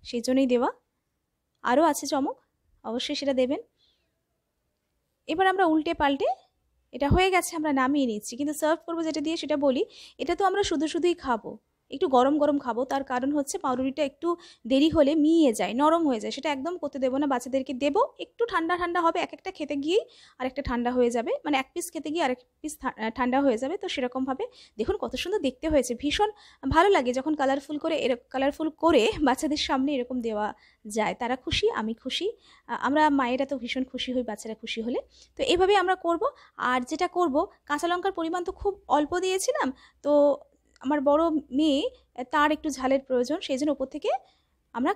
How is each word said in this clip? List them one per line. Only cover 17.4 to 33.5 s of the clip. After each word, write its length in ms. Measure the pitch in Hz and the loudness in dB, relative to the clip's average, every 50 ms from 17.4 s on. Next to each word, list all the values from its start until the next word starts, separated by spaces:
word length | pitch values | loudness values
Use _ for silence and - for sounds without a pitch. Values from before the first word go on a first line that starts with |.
| - 262 247 269 262 - 277 | -4 -2 -4 -4 -2 -4 -6
দেবো 280 | 240 277 294 285 415 523 640 - - | -2 -2 0 2 2 0 0 -2 -14
একটু 240 | 339 _ _ _ 466 | -16 _ _ _ -4
ঠান্ডা 280 | 466 392 349 330 330 359 | -2 0 -2 0 0 -2
ঠান্ডা 220 | 349 359 349 339 359 | -2 -2 -2 -2 2
হবে, 180 | 339 330 330 359 | 0 2 0 0
এক 120 | - - - | -4 -4 -8
একটা 180 | - _ 381 | -12 _ -14
খেতে 240 | 381 - - - 294 | -8 -8 -6 -6 -4
গিয়েই 280 | 285 277 302 349 440 - - _ - - - _ | -4 -2 2 0 0 0 -2 _ -20 -20 -20 _
আর 80 | _ 254 | _ -8
একটা 160 | 262 262 285 | -6 -6 -6
ঠান্ডা 300 | 277 277 247 240 240 247 | -6 -4 -4 -2 -2 0
হয়ে 180 | 247 254 247 233 | 2 2 2 2
যাবে, 200 | 233 240 226 320 508 587 _ | 2 -2 -2 -2 -4 -4 _
মানে 120 | 311 294 | -2 -2
এক 100 | 262 269 _ | -2 -2 _
পিস 140 | _ 349 339 - | _ -10 -10 -8
খেতে 180 | _ 320 294 311 | _ -10 -8 -6
গিয়ে 140 | 302 349 320 | -4 -2 0
আরেক 160 | 254 254 - _ _ _ _ | -2 -2 -4 _ _ _ _
পিস 140 | - 302 - | -12 -12 -12
থা-, 180 | - - 254 - | -6 -6 -6 -6
আহ, 120 | - 220 220 | -4 -6 -6
ঠান্ডা 280 | 220 - 247 247 247 269 | -2 -2 -2 0 2 2
হয়ে 160 | 285 277 226 | 4 4 2
যাবে। 180 | 220 262 269 339 | 2 -2 -4 -6
তো 100 | - - | -6 -6
সেরকমভাবে 560 | 359 - - 247 247 - 262 262 269 262 262 440 508 _ - - _ _ | -6 -4 -4 -4 -4 -2 -4 -4 -4 -4 -6 -6 -10 _ -20 -20 _ _
দেখুন 180 | - 220 - 392 | -6 -4 -2 -2
কত 160 | 427 - 233 - | -4 -4 -6 -6
সুন্দর 240 | 254 - 349 403 415 | -6 -6 -2 -2 0
দেখতে 260 | 330 262 247 _ - 320 | 0 -2 -4 _ -2 2
হয়েছে, 240 | 311 285 240 - 240 | 2 2 2 2 -4
ভীষণ 340 | 226 - 294 - - 415 427 415 - - - - _ - | -4 -4 -4 0 0 0 0 -2 -8 -20 -20 -20 _ -4
ভালো 260 | 269 285 311 349 415 | 2 4 6 6 6
লাগে 220 | 403 320 262 240 247 | 6 4 2 2 -2
যখন 200 | 262 262 311 311 | -2 -2 -2 -2
কালারফুল 420 | 294 277 262 269 285 277 - 302 | 0 0 0 0 -2 -4 -8 -10
করে, 180 | 294 - 320 330 | -4 -2 -2 -2
এর-, 280 | 294 - 240 262 240 _ _ | 0 0 0 -2 -2 _ _
কালারফুল 400 | - 262 269 277 277 - 320 320 | -4 0 0 0 0 0 -4 -6
করে 340 | - _ - - - 208 208 392 427 359 | -4 _ 2 6 6 6 6 4 2 2
বাচ্চাদের 360 | 285 269 247 - - 302 294 | 2 2 2 2 0 -2 -2
সামনে 320 | 294 - - 311 262 262 285 294 | -2 -2 -2 0 0 0 0 0
এরকম 240 | 262 240 - 262 254 | -2 -2 -4 -6 -4
দেওয়া 260 | 226 226 220 208 214 208 - _ _ _ _ _ _ | -4 -4 -4 -2 -4 -4 -6 _ _ _ _ _ _
যায়, 300 | 220 208 226 214 196 180 | -8 -4 -2 -2 -2 -2
তারা 200 | - - 233 254 | -4 -4 -4 -4
খুশি, 320 | 262 _ - - - - 440 | -4 _ -6 -4 0 0 0
আমি 220 | - - 220 220 226 | 0 0 -4 -4 -6
খুশি, 340 | _ _ 262 - - 339 415 466 _ _ - - _ _ - | _ _ -8 -6 -4 -4 -4 -6 _ _ -20 -20 _ _ -10
আ-, 100 | 233 - | -8 -4
আমরা 220 | - 240 277 302 302 302 | -2 0 2 4 4 4
মায়েরা 360 | 285 277 262 240 254 254 269 | 4 2 0 0 -2 -2 -2
তো 100 | 269 | -4